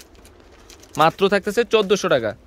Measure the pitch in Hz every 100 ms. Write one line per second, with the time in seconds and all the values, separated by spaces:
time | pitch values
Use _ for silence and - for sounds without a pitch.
0 | - - - - - - - - - -
1 | 156 - 190 196 185 202 233 220 202 202
2 | 185 147 110 -